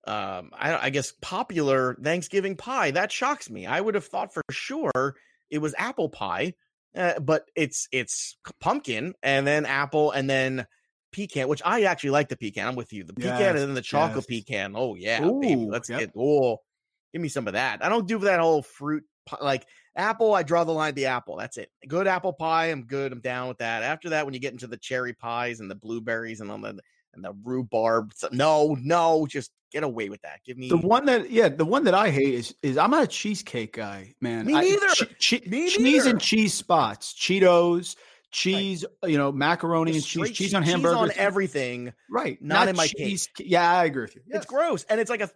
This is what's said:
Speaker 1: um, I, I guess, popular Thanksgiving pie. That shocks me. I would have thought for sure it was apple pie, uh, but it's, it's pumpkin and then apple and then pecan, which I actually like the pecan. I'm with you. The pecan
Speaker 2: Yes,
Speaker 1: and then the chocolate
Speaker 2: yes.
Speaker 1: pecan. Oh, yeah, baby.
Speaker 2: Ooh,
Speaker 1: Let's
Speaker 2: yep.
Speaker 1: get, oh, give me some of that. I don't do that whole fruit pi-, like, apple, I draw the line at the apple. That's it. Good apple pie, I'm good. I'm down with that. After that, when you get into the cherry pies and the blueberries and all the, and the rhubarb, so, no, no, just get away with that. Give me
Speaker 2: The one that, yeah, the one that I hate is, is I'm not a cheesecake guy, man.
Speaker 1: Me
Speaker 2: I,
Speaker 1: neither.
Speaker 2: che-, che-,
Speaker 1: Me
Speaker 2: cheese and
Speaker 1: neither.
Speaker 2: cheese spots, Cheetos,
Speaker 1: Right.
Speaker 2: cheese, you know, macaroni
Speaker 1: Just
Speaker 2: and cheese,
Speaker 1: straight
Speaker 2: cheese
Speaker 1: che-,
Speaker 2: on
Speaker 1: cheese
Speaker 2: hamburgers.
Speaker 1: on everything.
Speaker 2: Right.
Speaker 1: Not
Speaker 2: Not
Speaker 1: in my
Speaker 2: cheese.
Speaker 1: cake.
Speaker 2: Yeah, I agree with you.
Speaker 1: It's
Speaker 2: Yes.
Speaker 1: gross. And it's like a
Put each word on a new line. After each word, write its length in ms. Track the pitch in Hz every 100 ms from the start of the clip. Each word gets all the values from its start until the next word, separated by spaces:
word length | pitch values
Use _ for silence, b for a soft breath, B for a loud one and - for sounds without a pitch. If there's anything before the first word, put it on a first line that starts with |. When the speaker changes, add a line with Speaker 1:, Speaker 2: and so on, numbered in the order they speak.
| -
Speaker 1:
um, 460 | 107 98 95 82 -
I, 300 | 147 165 135
I 40 |
guess, 220 | 139 127 -
popular 760 | - 185 247 175 143 135 127 120
Thanksgiving 540 | 143 175 165 196 196
pie. 380 | 190 - 262 165
That 180 | 151 180
shocks 400 | - 254 294 -
me. 160 | 104 92
I 140 | 143
would 160 | - 202
have 100 | -
thought 260 | - 190
for 100 | - 151
sure 640 | 135 - 294 233 127 135 b b b b
it 80 | 151
was 160 | 151 -
apple 320 | 226 262 160
pie, 460 | - 101 87 160 - _ _ _ -
uh, 220 | 175 -
but 320 | 143 156 - -
it's, 320 | 147 - -
it's 460 | 131 120 - - - - -
pumpkin 540 | 165 277 202 110 156 -
and 200 | 135 139
then 220 | 139 151 139
apple 460 | 139 143 156 151
and 180 | 139 135
then 380 | 135 131 131 113 _ _ _ _
pecan, 360 | - 202 143 131
which 140 | 143
I 200 | 175 233
actually 260 | 190 170 143
like 180 | 147 139
the 80 | 127
pecan. 320 | 110 101 104
I'm 60 |
with 180 | 127 113
you. 100 | 107
The 100 | 82
pecan 260 | 95 - 127
Speaker 2:
Yes, 80 | 196
Speaker 1:
and 100 | 156
then 160 | 139
the 60 | 131
chocolate 460 | - 143 165 135 -
Speaker 2:
yes. 120 | 117
Speaker 1:
pecan. 340 | 95 107 98 104
Oh, 200 | 127 95
yeah, 240 | 98 113
baby. 340 | 160 269 262
Speaker 2:
Ooh, 160 | 135 110
Speaker 1:
Let's 180 | 117 -
Speaker 2:
yep. 120 | 123
Speaker 1:
get, 100 | 104 98
oh, 400 | 135 147 127 110 _ _ _ _ _
give 100 | 165
me 60 | 156
some 180 | 139 107
of 80 |
that. 280 | 101 127 104
I 60 | 165
don't 180 | 233 190
do 120 | 226
that 200 | 202 180
whole 200 | 165 156
fruit 420 | 135 - 143 151 _ _
pi-, 140 | - -
like, 260 | 143 131 - b b
apple, 400 | 160 202 220 220
I 80 | 202
draw 220 | 147 170
the 80 | 165
line 180 | 160 156
at 40 |
the 120 | 139 131
apple. 300 | 123 - 82
That's 200 | 113 -
it. 140 | - _ 135
Good 180 | 165 190
apple 280 | 185 185
pie, 320 | - 160 165 165
I'm 160 | 147
good. 300 | 117 139 139
I'm 80 | 123
down 280 | 127 127 127
with 100 | 123
that. 240 | 117 113
After 280 | 120 156 175
that, 160 | 156 143
when 80 |
you 60 | 131
get 120 | 135
into 140 | 123 120
the 100 | 117
cherry 380 | - 131 123
pies 460 | 117 117 117 120 113
and 100 | 98
the 40 |
blueberries 680 | 95 110 117 113 113 113 110
and 80 | 101
all 80 | 104
the, 200 | 107 101 _ _ _
and 100 | -
the 80 | 92 101
rhubarb, 680 | 117 127 123 113 113 113 110
so, 140 | - -
no, 460 | 123 151 156 151 139
no, 480 | 135 170 165 160 147
just 260 | 143 - _ _
get 120 | 143
away 260 | 151 117 101
with 100 | 101
that. 200 | 76 73
Give 140 | - 123
me 100 | 127
Speaker 2:
The 80 | 170
one 300 | 175 233 277
that, 240 | 240 -
yeah, 180 | 226 196
the 160 | 143
one 200 | 160 262
that 100 | 262
I 160 | 185 214
hate 240 | 139 139
is, 200 | 123 113 -
is 140 | 143 135
I'm 140 | 190
not 140 | 311
a 20 | 240
cheesecake 640 | - 208 208 - 123 107
guy, 420 | - 104 98 98 _
man. 240 | 123 117
Speaker 1:
Me 100 | 113
Speaker 2:
I, 60 | 294
Speaker 1:
neither. 280 | 370 403 392
Speaker 2:
che-, 260 | 339 - -
che-, 240 | - 240 180
Speaker 1:
Me 240 | 233 349
Speaker 2:
cheese 60 | 381
and 80 |
Speaker 1:
neither. 340 | 262 294 262 226
Speaker 2:
cheese 340 | - 220 214
spots, 600 | - - 165 117 104 -
Cheetos, 840 | - - 190 185 175 175 175 175 - b b b
Speaker 1:
Right. 260 | - 185
Speaker 2:
cheese, 320 | 196 196 180 - _
you 120 | 185 147
know, 160 | 139
macaroni 600 | 139 143 170 165 165 165
Speaker 1:
Just 120 | 156
Speaker 2:
and 60 | -
cheese, 0 |
Speaker 1:
straight 240 | 165 214
Speaker 2:
cheese 160 | 214 190
Speaker 1:
che-, 60 | 190
Speaker 2:
on 60 |
Speaker 1:
cheese 80 | 160
Speaker 2:
hamburgers. 260 | 175 165 175
Speaker 1:
on 120 | 220 190
everything. 800 | 202 196 190 143 123 123 123 - _
Speaker 2:
Right. 260 | 233 277 123
Speaker 1:
Not 120 | 143
Speaker 2:
Not 140 | 185 196
Speaker 1:
in 80 | 180
my 100 | 156
Speaker 2:
cheese. 420 | - 151 190 -
Speaker 1:
cake. 120 | - -
Speaker 2:
Yeah, 300 | 175 170 180
I 80 | 165
agree 160 | 135
with 140 | 110 -
you. 60 | 202
Speaker 1:
It's 80 |
Speaker 2:
Yes. 100 | 302
Speaker 1:
gross. 400 | - 269 339 196 -
And 100 | 220
it's 80 | 226
like 140 | 233
a 80 | 202